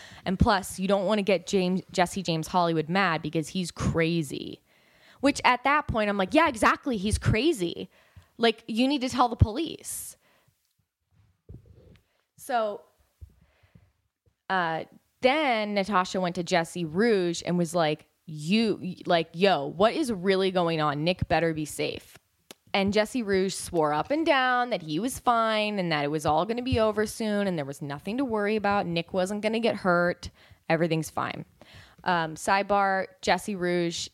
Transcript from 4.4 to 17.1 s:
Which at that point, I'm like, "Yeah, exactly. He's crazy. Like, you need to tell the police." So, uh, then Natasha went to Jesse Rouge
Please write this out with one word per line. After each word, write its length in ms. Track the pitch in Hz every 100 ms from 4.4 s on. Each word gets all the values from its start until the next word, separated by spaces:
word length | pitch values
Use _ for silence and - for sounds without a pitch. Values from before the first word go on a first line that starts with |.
| - - _ _ _ _ - -
Which 200 | 269 277
at 220 | - 247
that 220 | 277 294 -
point, 220 | 233 208
I'm 80 | 202
like, 160 | 185
"Yeah, 140 | 247 330
exactly. 480 | 233 254 - - 233
He's 180 | 202 185
crazy. 720 | - 220 294 277 170 - 185 _ _ - _ -
Like, 260 | 233 220 -
you 200 | 220 262
need 140 | 285
to 80 | 247
tell 200 | 240 247
the 60 | 247
police." 800 | 226 220 330 - - - - - _ _ _ _ _ _ _ _ _ _ _ _ _ - _ - - - _ _ _ _
So, 460 | - 247 220 202 - _ _ _ - _ _ _ _ - _ _ _ _ _ _ _
uh, 340 | 190 170 160 - - _ _
then 520 | 254 294 294 226 208
Natasha 460 | 202 190 196 190 196
went 140 | 180
to 80 | 175
Jesse 420 | 165 180 165 180
Rouge 580 | 165 160 240